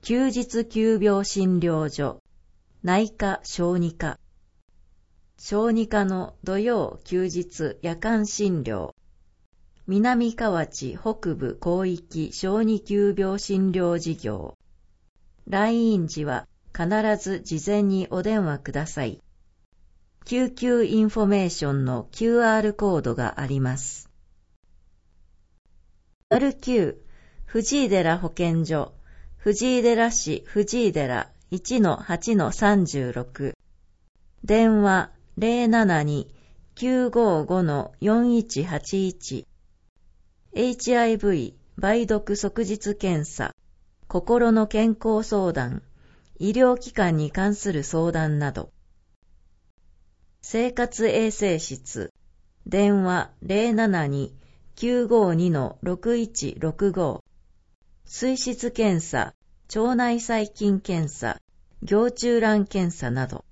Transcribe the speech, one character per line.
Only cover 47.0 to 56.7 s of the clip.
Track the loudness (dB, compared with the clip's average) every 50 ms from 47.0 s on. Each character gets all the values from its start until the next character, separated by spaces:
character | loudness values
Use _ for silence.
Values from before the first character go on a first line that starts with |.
| 2 2 2
に | 2 0 -2
関 | -2 0 0 0 0
す | 0 -2 -4 -2
る | -2 -4
相 | -2 -2 0 0 0
談 | 0 0 0 0 0 0
な | -2 -2
ど。 | -4 -6 -10 -12 _ -20 -20 _ _ _ _ _ _ _ _ _ -20 _ _ _ _ _ _ _ _ _ _ -20 -20 _ _ _ _ _ _ _ _ _
生 | -14 -6 -2 -2 -2 0
活 | 0 -2 -2 -2 0 0 0
衛 | 2 2 2 2 0
生 | 0 0 0 0 0 0
室、 | -2 -8 -12 -12 -14 -14 -10 -10 -10 -10 _ _ _ -20 _ _ _ _ _ _ -10
電 | -2 0 2 4 4 4 4 2
話 | 2 0 0 -2 -4 -10 _
零 | -6 -2 0 0 2 2 2
七 | 2 2 2 2 0 0
二 | -2 -2 -4 -4 -6 -10 -18 -20 -20 -20 -20 -20 -20 -10
九 | -6 -2 0 0 0 2
五 | 4 4 4 4 4 2
二 | 2 2 2
の | 2 0 -2 -4 -6 -8
六 | -6 -6 -6 -2 -2 0 0
一 | 0 -2 -4 -6 -8 -6 -6 -6 -4
六 | -4 -6